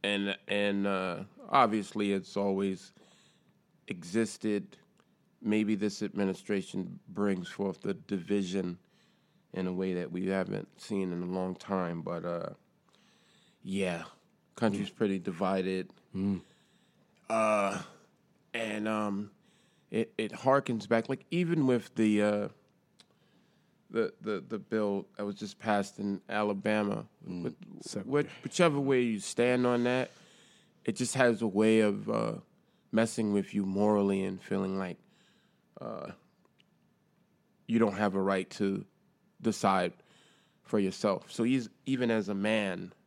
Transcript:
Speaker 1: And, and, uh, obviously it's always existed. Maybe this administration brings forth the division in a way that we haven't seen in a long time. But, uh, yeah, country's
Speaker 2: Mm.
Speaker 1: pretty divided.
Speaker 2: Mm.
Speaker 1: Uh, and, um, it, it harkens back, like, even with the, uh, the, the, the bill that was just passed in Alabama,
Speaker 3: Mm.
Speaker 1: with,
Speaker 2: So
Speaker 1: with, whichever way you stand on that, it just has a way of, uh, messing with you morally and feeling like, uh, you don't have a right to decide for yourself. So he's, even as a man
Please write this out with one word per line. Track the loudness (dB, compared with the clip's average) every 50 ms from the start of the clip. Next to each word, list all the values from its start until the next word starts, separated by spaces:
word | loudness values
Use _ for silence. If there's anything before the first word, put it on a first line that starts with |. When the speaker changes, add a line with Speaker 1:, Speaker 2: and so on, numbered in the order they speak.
| 0
Speaker 1:
And, | 0 0 0 0 -2 -4 -6 _
and, | -2 0 0 2 2 2 2 0
uh, | 0 0 0 0 -2 -4 -6 -8 -12 -16 -20 -12 2
obviously | 4 4 6 6 4 0 -2 -4 -4 -2 0 0 0
it's | -2 -2 -4 -4
always | -2 0 0 0 0 0 -2 -2 -4 -10 -20 _ _ -20 -20 -20 -20 _ _ _ _ _ _ _ _ _ _ _ _ _
existed. | -10 -10 -10 -10 -4 0 0 0 0 -4 -4 -2 0 0 0 -2 -6 -18 -20 -20 _ _ _ -20 _ _ _ _ _ _ _
Maybe | -2 0 2 2 4 2 2
this | 0 0 -2 -2 -2 -8
administration | -6 -2 0 0 0 0 -4 -2 -2 -2 -2 -2 -4 -6 -6 -6 -6 -10 -14 _ -12
brings | -4 0 0 2 2 0 -2 -8
forth | -6 -4 -4 -4 -4 -4
the | -4 -6 -6
division | -6 -4 -4 -4 -4 0 0 0 0 0 0 -2 -2 -2 -2 -6 -8 _ _ _ _ _ _ _ _ _ _ _ _ _ _ -6
in | -4 -4
a | -4 -2
way | -2 -2 -2 -2
that | -2 -4 -4
we | -4 -4 -2
haven't | 0 0 0 -2 -2 -4 -8 -8 -10 -16 -20
seen | -10 -4 -4 -2 -2 -2
in | -2 -4 -4
a |
long | -4 -2 -2 -2 -4 -6
time. | -8 -6 -4 -2 -2 -2 -2 -4 -6
But, | -6 -6 -6 -6 -4
uh, | -6 -6 -6 -6 -8 -10 -12 _ _ _ _ _ _ _ _ _ _ _ _ _ _ _ _ _ _ _ _ -10
yeah, | -6 -2 -2 -2 -2 -2 -4 -8 -12 -18 _ _ _ _ _ _ _ _
country's | 0 0 0 0 0 -6 -8
Speaker 2:
Mm. | -4
Speaker 1:
pretty | -2 0 0 0 -2
divided. | -4 -6 -4 -2 0 0 2 0 0 0 -2 -4 -4 -8 -14 -20 _ _ -6
Speaker 2:
Mm. | -2 0 0 0 -2 -4 _ _ _ _ _ _ _ _ _ _ _ _ _ _ _ _ _
Speaker 1:
Uh, | 0 2 4 4 4 4 2 0 0 -4 -8 -12 -18 -20 -20 _ _ _ _ _ _ _ _ _ -6
and, | -6 -4 -4 -4 -2 -2
um, | 0 0 0 0 0 -2 -2 -4 -8 -12 _ _ _ _ _ _ _ _ _ _ _
it, | -2 -2 -2 -2 _
it | -6 -4 -4 -6
harkens | 0 4 4 4 4 4 0 -4 -4 0
back, | 2 2 2 2 0
like, | -6 -6 -6 _
even | 0 0 2 2 2 4 6
with | 6 4 4 2 -4 _
the, | 2 4 6 6 6
uh, | 4 4 2 0 -2 -4 -8 _ _ _ _ _ _ _ _ _ -20 _ _ _ _ _ _ _ _ _ _ _ _ _ _ _ _ _
the, | -2 -2 -2 -2 -4 _
the, | -6 -4 -4 -4 -4
the | -8 -10 -10
bill | -6 _ -2 0 2 2 0 0 -4 -6 _
that | -8 -6
was | -6 -6
just | -8 -10 -12 -10 _
passed | 0 0 2 2 0 -2 -6 -6
in | -4 -2 -2 -4 _
Alabama, | -6 -2 -2 0 0 -2 -2 0 0 2 2 2 0 -2 -4 -6 -10 _ _ -12 -10
Speaker 3:
Mm. | -8 -6 -6
Speaker 1:
with, | -6 -8 _ -18 -18 -18 -14
Speaker 2:
So | -14 -10 -10 -8 -6
Speaker 1:
with, | -2 0 0 0 -2 -8 -12 -12
whichever | -8 2 4 4 4 4 2
way | 2 2 4 4
you | 4 2 0 -2
stand | -4 -6 0 2 2 2 4 2 2
on | 2 2 4 2
that, | 2 2 0 -2 -4 -8 -20 -20 -20 -20 -20 -20 -20 -20 _ _ _ _ _ _
it | -4 -2
just | -2 -2 -2 4
has | 4 6 4 4 4
a | 0
way | 0 4 4 6 6 8 6
of, | 6 4 2 -2 -4 -4
uh, | -2 -2 -2 -2 -4 -6 -10 _ _ _ _ _ _ _ _ _
messing | 2 2 2 2 0 -2 -2 0 0
with | 0 -2 -2 -4
you | -2 -2
morally | -2 0 2 4 4 4 4 4 2 2 0 0
and | -2 -6 -8
feeling | -6 -4 -4 -2 -2 -2 -2
like, | -4 -4 -6 -8 -12 _ _ _ _ _ _ _ _ _ _ _ _ _ _ _ -14
uh, | -12 -10 -10 -10 -10 -12 -14 _ _ _ _ _ _ _ _ _ _ _ _ _ _ _ _ _ _ _ _ _ _ _ _ _ _ _ _ _ _
you | 0 4 4
don't | 4 4 4
have | 2 0 2 2
a | 2
right | 2 2 2 0 -2 -4
to | -4 -2 0 0 0 -2 -6 -10 _ _ _ _ _ _ _ _ _ _
decide | -2 -2 -2 2 2 4 4 4 2 0 -4 _ -20 _ -20 _ _ _ _ _ _ _ _ _ _
for | -2 0 0
yourself. | 0 0 -2 0 0 0 0 0 -4 -10
So | -4 0 0
he's, | 2 2 0 0 -4 _ _ _
even | -4 -2 0 2 2
as | 2 2 2 0
a | -2
man | 0 2 2 2 2 2 0 -4 -4 -8 -12 -14 _ _